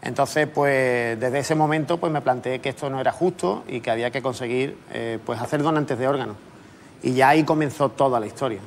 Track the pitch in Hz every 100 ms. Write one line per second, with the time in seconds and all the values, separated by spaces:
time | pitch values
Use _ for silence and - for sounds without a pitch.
0 | - 120 139 156 147 - 143 135 127 123
1 | 117 113 127 139 135 156 156 156 147 170
2 | 170 151 131 127 123 127 135 131 143 135
3 | 127 - 180 180 180 214 - 120 110 117
4 | 120 135 127 120 123 127 139 - - 113
5 | 117 113 - 117 - 147 147 156 139 120
6 | 131 139 113 101 - - - - - -
7 | - 127 131 156 156 156 147 - 135 -
8 | 139 123 110 - 135 131